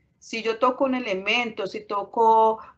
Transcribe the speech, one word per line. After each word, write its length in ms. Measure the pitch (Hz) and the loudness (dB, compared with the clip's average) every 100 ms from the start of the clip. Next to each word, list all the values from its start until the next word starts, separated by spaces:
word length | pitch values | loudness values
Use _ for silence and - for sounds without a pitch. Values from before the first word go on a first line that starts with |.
| _ _ | _ _
si 240 | - 226 | -12 -6
yo 140 | 220 220 | -4 0
toco 260 | 254 254 | 0 2
un 100 | 269 | -2
elemento, 720 | 254 233 190 202 240 233 220 190 | -2 -4 -4 -2 -2 -2 -6 -8
si 140 | 214 | -8
toco 800 | - 208 196 233 226 226 220 220 - | -8 -8 -4 2 4 6 4 2 -8